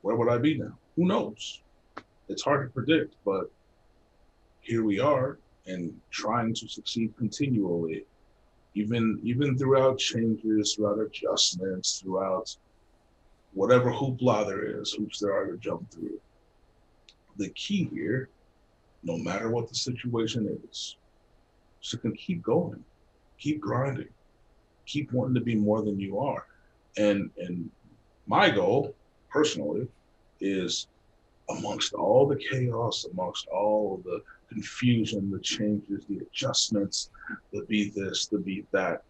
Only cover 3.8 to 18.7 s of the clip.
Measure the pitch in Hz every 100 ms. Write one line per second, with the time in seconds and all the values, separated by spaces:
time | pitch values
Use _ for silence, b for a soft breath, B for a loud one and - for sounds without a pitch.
3.8 | _ _ _ _ _ _ _ _ - 117
4.8 | 110 98 139 127 135 - _ _ - 92
5.8 | 85 - _ - 107 117 113 113 110 -
6.8 | - - 113 - 117 - 143 117 92 85
7.8 | 82 80 - _ _ _ _ _ _ 104
8.8 | 107 117 113 101 117 123 143 127 135 135
9.8 | 131 - - 113 113 107 110 107 104 -
10.8 | 104 104 110 - - - - 90 95 92
11.8 | - - 95 92 95 92 - - _ _
12.8 | _ _ _ _ _ _ _ 98 120 123
13.8 | 123 - 131 123 123 107 104 98 110 101
14.8 | - - 107 - 101 98 98 - - -
15.8 | - - - - _ _ _ _ _ _
16.8 | _ _ - _ _ 101 98 - - 202
17.8 | 151 - 80 127 131 _ _ _ _